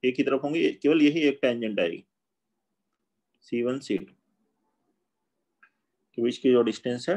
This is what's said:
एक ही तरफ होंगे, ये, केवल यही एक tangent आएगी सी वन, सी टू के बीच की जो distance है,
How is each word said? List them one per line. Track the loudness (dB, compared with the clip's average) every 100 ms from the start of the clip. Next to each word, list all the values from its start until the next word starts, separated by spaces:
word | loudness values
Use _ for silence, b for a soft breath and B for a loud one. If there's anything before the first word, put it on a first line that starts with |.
एक | -2 0
ही |
तरफ | 0 0
होंगे, | -2 0
ये, | -2
केवल | 0 2 4
यही | 4 4
एक | 0 2
tangent | 0 0 -4 -4
आएगी | -4 -6 _ _ _ _ _ _ _ _ _ _ _ _ _ _
सी | _ -4
वन, | -2 -4
सी | -4 -6
टू | -6 _ _ _ _ _ _ _ _ _ _ _ _ _ _ _ _ _ _ _ _ -4
के |
बीच | -4 0
की | 2
जो | 4
distance | 4 -2 -6 -6
है, | -4